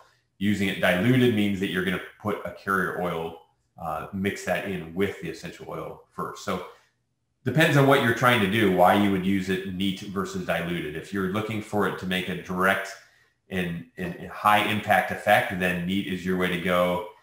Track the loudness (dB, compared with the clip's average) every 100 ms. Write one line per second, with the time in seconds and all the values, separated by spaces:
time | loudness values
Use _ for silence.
0 | _ _ _ -4 0 0 0 0 2 4
1 | 4 6 4 4 2 0 -2 -2 -2 -2
2 | -6 -8 -6 -6 -6 -8 -2 0 0 -2
3 | -4 -4 -6 -10 _ _ _ -12 -8 -8
4 | -6 -4 -2 -2 -2 -4 -4 -6 -6 -2
5 | -2 -2 -10 -10 -12 -14 -12 -12 -12 -14
6 | -16 -10 -10 -8 -6 -6 -8 -18 _ _
7 | _ _ _ _ -2 2 4 6 6 6
8 | 4 2 4 4 4 4 4 6 6 6
9 | 4 2 2 0 0 -4 -4 -4 -2 -4
10 | -6 -6 -6 -4 -4 -2 -2 -4 -6 -8
11 | -6 -2 -2 -2 -4 -6 -4 0 0 -2
12 | -4 -4 -2 -6 -6 0 2 2 -2 -12
13 | -20 _ _ _ -8 -4 -4 -6 -10 -10
14 | -10 -8 -12 -2 2 4 2 -2 2 2
15 | 2 -2 2 4 2 -2 -2 -2 -2 -2
16 | -4 -4 -2 0 0 0 0 2 2 0
17 | -6 -14